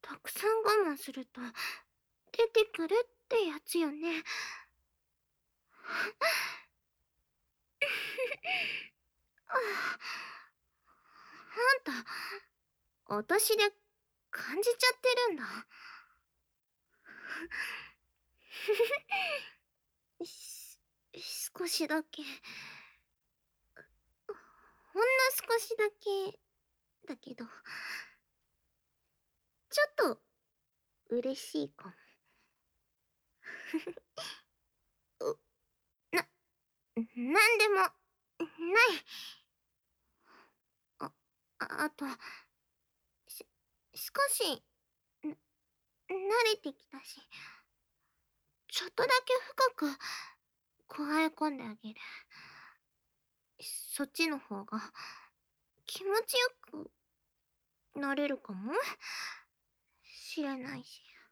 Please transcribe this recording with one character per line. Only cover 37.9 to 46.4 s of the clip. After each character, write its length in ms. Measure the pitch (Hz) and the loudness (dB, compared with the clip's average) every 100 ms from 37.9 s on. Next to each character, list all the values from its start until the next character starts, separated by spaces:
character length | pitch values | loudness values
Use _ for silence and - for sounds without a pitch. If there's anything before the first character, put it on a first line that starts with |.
| _ _ _ _ _ 330 - 339 415 480 320 - - - - _ _ _ _ _ _ _ _ _ - _ _ _ _ _ _ | _ _ _ _ _ -10 -6 2 6 6 4 -6 -14 -14 -18 _ _ _ _ _ _ _ _ _ -20 _ _ _ _ _ _
あ、 140 | 147 _ _ _ _ _ | -12 _ _ _ _ _
あ 320 | - - 302 | -6 0 -2
と、 140 | - 277 254 - - - _ _ _ _ _ _ _ _ | -2 -8 -6 -14 -18 -20 _ _ _ _ _ _ _ _
し、 180 | - - _ _ _ _ | -16 -16 _ _ _ _
少 180 | - - - 554 | -12 -6 0 0
し、 320 | - 381 - _ _ _ _ _ _ | 2 0 -2 _ _ _ _ _ _
な、 80 | 302 | -10
慣 60 | - _ _ _ _ _ _ - 370 381 453 | -10 _ _ _ _ _ _ -8 -4 2 4